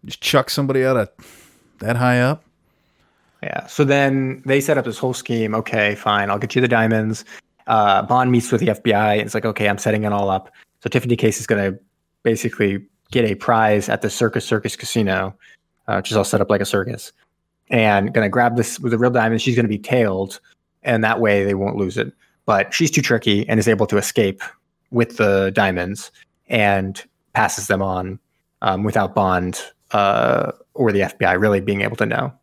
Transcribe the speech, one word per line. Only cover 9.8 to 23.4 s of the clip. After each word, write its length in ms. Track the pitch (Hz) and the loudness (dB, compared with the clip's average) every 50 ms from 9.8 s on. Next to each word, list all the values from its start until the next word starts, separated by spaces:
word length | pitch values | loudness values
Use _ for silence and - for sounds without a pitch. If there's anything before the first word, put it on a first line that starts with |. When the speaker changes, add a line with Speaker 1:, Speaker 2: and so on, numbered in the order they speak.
| - 113 107 107 107 | 0 0 0 0 0
Speaker 2:
it 80 | 107 | -2
all 160 | 101 101 101 98 | -2 0 0 0
up." 220 | 95 95 - - _ _ _ _ _ _ | -2 -4 -4 -10 _ _ _ _ _ _
So 100 | - 95 | -10 -2
Tiffany 260 | - 127 - 123 120 | -2 -2 2 2 0
Case 240 | 113 - 113 104 - | 2 2 0 0 -2
is 60 | - | -2
gonna 260 | - 113 104 98 98 95 - _ _ _ _ _ _ _ _ _ | -2 0 0 0 -2 -4 -6 _ _ _ _ _ _ _ _ _
basically 600 | 117 113 107 - 113 - - 104 98 98 98 92 _ _ _ _ _ | -2 -2 0 -2 -6 -2 0 0 0 0 -4 -8 _ _ _ _ _
get 140 | - 127 117 | -2 0 0
a 100 | 107 98 | 0 -2
prize 520 | - - - 117 110 110 107 107 104 95 - | -2 0 2 2 4 4 4 2 2 0 -2
at 140 | 110 104 | -4 -2
the 80 | - 107 | -2 -4
Circus 340 | - - 120 110 - 117 - | -2 0 -2 0 0 -2 -2
Circus 320 | - 117 107 - 113 - | -2 -4 -2 -2 -6 -8
Casino, 580 | - - - - 117 107 98 95 92 95 98 101 _ _ - - _ _ _ _ _ _ - | -8 -10 -4 -2 0 0 0 0 -2 -2 -6 -8 _ _ -20 -20 _ _ _ _ _ _ -4
uh, 60 | 107 | -4
which 160 | 98 95 - | -4 -2 0
is 60 | 107 | 0
all 80 | 107 98 | 0 0
set 180 | - - 101 | 2 0 0
up 80 | 101 - | 2 2
like 100 | 107 98 | 0 0
a 60 | 98 | 0
circus, 440 | - - 101 95 - - - - - _ _ _ _ _ _ _ _ _ _ _ _ | 0 -2 -2 -2 -4 -8 -10 -14 -20 _ _ _ _ _ _ _ _ _ _ _ _
and 420 | - 120 110 107 104 98 98 104 | 0 2 4 4 2 2 0 0
gonna 160 | - 117 107 101 | 0 0 0 0
grab 280 | 92 123 120 120 120 120 | 2 2 2 2 2 0
this 200 | 113 - - - | -4 -4 -6 -6
with 120 | - 120 | -4 -2
the 60 | 117 110 | 0 2
real 120 | 123 123 | 2 2
diamonds. 320 | 123 123 110 113 113 110 | 2 2 0 0 0 0
She's 140 | - - 120 | 0 0 0
gonna 100 | 123 117 107 | 0 0 0
be 100 | 107 104 | -2 -4
tailed, 640 | - - 127 127 117 104 95 95 98 95 - - _ _ _ _ _ _ _ _ | -2 -2 0 2 2 0 0 -2 -4 -6 -8 -18 _ _ _ _ _ _ _ _
and 200 | _ - 120 110 110 | _ -2 0 2 2
that 160 | 110 113 98 | 0 2 2
way 220 | 113 107 101 101 | 2 2 2 2
they 120 | 98 101 98 | 2 0 -2
won't 220 | 95 98 101 - | -2 -2 -4 -2
lose 200 | 104 101 92 92 | -2 -4 -4 -2
it. 160 | 113 113 - _ _ _ _ _ _ _ | -4 -6 -6 _ _ _ _ _ _ _
But 300 | - 107 98 95 - - | 0 0 0 0 -2 -2
she's 160 | - 165 147 | 0 0 2
too 100 | - - | 2 0
tricky 480 | 131 - 123 110 - 113 104 101 | 0 2 0 0 2 0 0 0